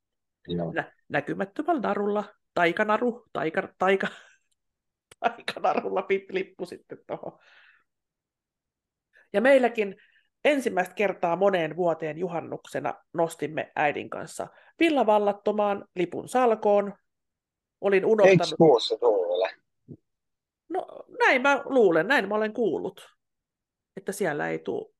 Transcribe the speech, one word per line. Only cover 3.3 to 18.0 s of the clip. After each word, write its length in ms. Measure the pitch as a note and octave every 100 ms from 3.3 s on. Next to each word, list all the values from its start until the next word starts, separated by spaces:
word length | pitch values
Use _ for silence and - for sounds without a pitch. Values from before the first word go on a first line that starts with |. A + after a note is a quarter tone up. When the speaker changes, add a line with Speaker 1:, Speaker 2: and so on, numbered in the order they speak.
Speaker 2:
taika-, 360 | - D#3 F3 F#3+ -
taika-, 300 | F#3 G3 G3 - - _ _ _ _
<laughs> 540 | _ _ _ _ -
taikanarulla 800 | A3+ - - - F#3 - G#3+ F#3+
pit-, 300 | F#3 G3 -
lippu 340 | F#3 - - F3+
sitten 320 | - - - -
tohon. 320 | D#3+ - - _ _ _ _ _ _ _ _ _ _ _ _ _ _ _ _ _ _ _
Ja 80 | G3+
meilläkin 560 | B3 C4+ A#3+ A#3 G3+ F#3+ _ _ _ _
ensimmäistä 500 | C#4 D4 A#3 F#3 F#3
kertaa 420 | - G3 F3+ E3+ E3+
moneen 400 | G3 F#3 D#3 D#3
vuoteen 420 | E3+ D#3+ D#3+ D3+
juhannuksena 760 | F3+ E3+ B2 C#3+ - C#3 C#3+ - _
nostimme 600 | E3 E3 - D3 D3+ - -
äidin 340 | E3+ - A2
kanssa 360 | - F#2 - - _ _ -
villavallattomaan 1040 | E4 C#4+ G#3+ G#3+ G#3 G3+ - G#3 G#3 G3+ - F3+
lipun 320 | F3 A#2+ -
salkoon. 680 | B3+ B3 A3 G#3+ G3+ G3+ - _ _ _ _ _ _ _ -
Olin 240 | G3 F#3+